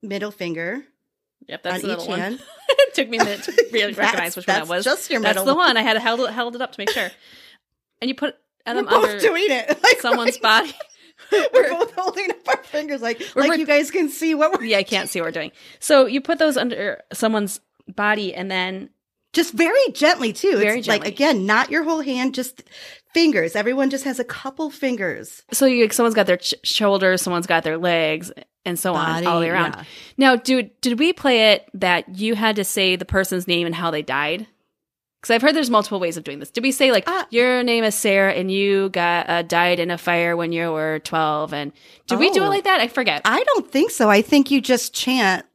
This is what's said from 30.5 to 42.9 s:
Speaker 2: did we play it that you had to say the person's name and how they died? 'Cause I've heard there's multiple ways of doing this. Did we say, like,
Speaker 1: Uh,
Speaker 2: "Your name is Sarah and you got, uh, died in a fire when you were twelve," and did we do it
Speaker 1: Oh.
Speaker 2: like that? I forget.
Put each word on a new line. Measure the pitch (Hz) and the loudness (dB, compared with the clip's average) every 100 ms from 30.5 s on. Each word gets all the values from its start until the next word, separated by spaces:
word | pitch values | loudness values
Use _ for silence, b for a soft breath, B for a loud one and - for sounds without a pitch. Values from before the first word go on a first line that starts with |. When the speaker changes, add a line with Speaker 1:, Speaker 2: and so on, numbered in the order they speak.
| 262 214 _ | 0 0 _
Speaker 2:
did | 254 233 | -4 0
we | 320 | 0
play | 349 285 240 220 | 0 2 4 6
it | 208 - | 4 0
that | 196 185 175 - 185 | -4 0 0 -2 -6
you | 214 226 | -4 0
had | 220 208 | 0 0
to | |
say | 190 - 190 180 | -2 0 0 0
the | 185 | -2
person's | 190 190 185 180 | -2 0 -2 -2
name | 175 170 | -2 -2
and | 165 | -4
how | 170 | -4
they | 156 | -4
died? | 151 131 147 175 220 _ _ _ _ _ _ _ | -4 -2 -2 -4 -10 _ _ _ _ _ _ _
'Cause | - | 0
I've | 226 | 2
heard | 269 302 | 4 2
there's | 269 | 2
multiple | 233 202 202 | 2 0 -4
ways | 175 165 | -4 -6
of | 156 | -10
doing | 143 | -12
this. | 139 | -8
Did | - | -2
we | 254 | -2
say, | 262 262 | 2 4
like, | 226 190 | 4 0
Speaker 1:
Uh, | 370 330 | -4 -2
Speaker 2:
"Your | 233 247 254 | 2 2 2
name | 247 233 220 | 2 2 0
is | 208 | 0
Sarah | 220 196 196 | 2 4 2
and | - 185 | 0 -2
you | 196 196 196 196 | 0 2 2 0
got, | 190 170 170 - | 0 0 0 0
uh, | 170 | -2
died | 170 170 175 175 | 0 2 2 2
in | 170 | 0
a | 175 | -4
fire | - 175 170 170 | 0 0 2 0
when | 170 | -2
you | 165 170 | -2 -2
were | 156 156 156 | -2 -4 -4
twelve," | - 165 156 151 156 | -4 -2 0 -2 -4
and | 147 143 b b b - | -6 -10 b b b -6
did | 240 | 0
we | 339 | 2
do | 403 | 2
it | 392 | 0
Speaker 1:
Oh. | |
Speaker 2:
like | 392 392 | 0 2
that? | 370 | 2
I | |
forget. | 240 | 0